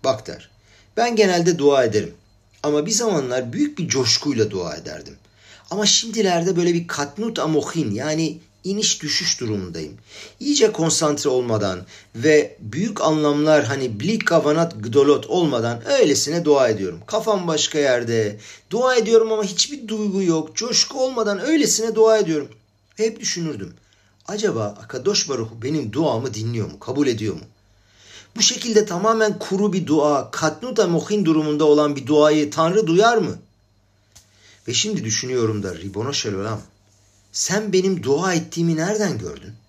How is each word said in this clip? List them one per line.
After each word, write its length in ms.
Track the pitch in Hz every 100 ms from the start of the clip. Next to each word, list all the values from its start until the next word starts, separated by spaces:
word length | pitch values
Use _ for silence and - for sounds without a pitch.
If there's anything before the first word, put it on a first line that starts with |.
"Bak," 240 | 135 120 -
der, 220 | - - _ _ _ _ -
"ben 180 | 233 233
genelde 420 | 202 175 170 165
dua 260 | 143 139
ederim 300 | 123 107 85 - _ _ _ _
ama 220 | 151 147 156
bir 60 |
zamanlar 600 | 226 233 175 127 127 120
büyük 240 | 160 294 294
bir 100 | 151
coşkuyla 640 | 135 123 - 147 123 107
dua 240 | 95 85 76
ederdim. 400 | 85 78 - 69 _ _ - - -
Ama 140 | 185 208
şimdilerde 720 | - 226 226 196 175 170 175
böyle 180 | 175
bir 140 | 170 170
katnut 520 | - 143 - 226 226
amochin 520 | 151 156 143 165 127
yani 460 | 101 143 156 165 - _ _
iniş 380 | 185 202 214 -
düşüş 380 | 151 - 175 -
durumundayım. 540 | 123 104 90 82 78 - _ - - -
İyice 320 | 277 294 220
konsantre 580 | - 165 - 156 143 147
olmadan 500 | 127 123 110 104 90 95 - - 113
ve 420 | 135 151 - -
büyük 420 | 110 123 220 208
anlamlar 600 | 156 156 147 147 151 151
hani 360 | 117 139 131 104
bli 200 | 151 226
kavanat 640 | - 165 147 151 165 107
gdolot 420 | 110 131 139 143 -
olmadan 640 | 180 165 127 113 117 170
öylesine 580 | 277 160 135 - 170 170
dua 240 | 143 123
ediyorum. 300 | 101 95 85 -
Kafam 400 | 214 220 208 170
başka 320 | 156 - 156
yerde. 600 | 143 120 120 117 107 104 - - _
Dua 260 | 214 254 247
ediyorum 360 | 214 226 220
ama 120 | 220
hiçbir 440 | 202 - - 294 226
duygu 360 | 214 208 190
yok, 320 | 185 160 151 -
coşku 480 | 233 233 - 277
olmadan 360 | 262 254 214 196
öylesine 560 | 233 320 262 - 226 214
dua 220 | 220 220
ediyorum." 320 | 185 156 - - _ _ _ -
Hep 220 | 220 220
düşünürdüm. 540 | - - 165 123 98 - _ _ _ _ -
"Acaba 360 | 208 208 113 104
Akadosh 640 | 104 - 131 185 208 -
Baruch 200 | 131 113
Hu 120 | 113
benim 320 | 120 156 120
duamı 400 | 117 160 113 -
dinliyor 380 | 104 110 117 92
mu, 80 | -
kabul 280 | - 139 139
ediyor 260 | 110 110
mu?" 80 | 82 - _ _ _ _ _ - - - 233
Bu 60 |
şekilde 440 | - 247 240 214 175
tamamen 540 | 175 214 226 214 -
kuru 340 | - 190 208
bir 140 | 185 143
dua, 440 | 151 147 143 -
katnut 480 | - 156 151 247 220
amochin 460 | 190 165 - 208 170
durumunda 400 | 156 151 151 156
olan 300 | 147 147 143
bir 120 | 120
duayı 440 | 151 151 151 147
Tanrı 360 | 151 165 190 170
duyar 300 | 170 220 233
mı? 220 | 170 190 - _ _ _ _ _ _ - _ _ _ - -
Ve 60 |
şimdi 300 | 120 208 196
düşünüyorum 600 | 110 110 127 127 113 107
da, 120 | 95 87
"Ribono 380 | 98 98 123
Shel 200 | 143 117
Olam, 280 | 95 104 107 - _ _ _ _ _ _
sen 420 | - - 190 214
benim 300 | 185 185 180
dua 300 | 120 143 185
ettiğimi 420 | 170 170 - 170 156
nereden 420 | 170 214 202 120
gördün?" 360 | 87 73 65 107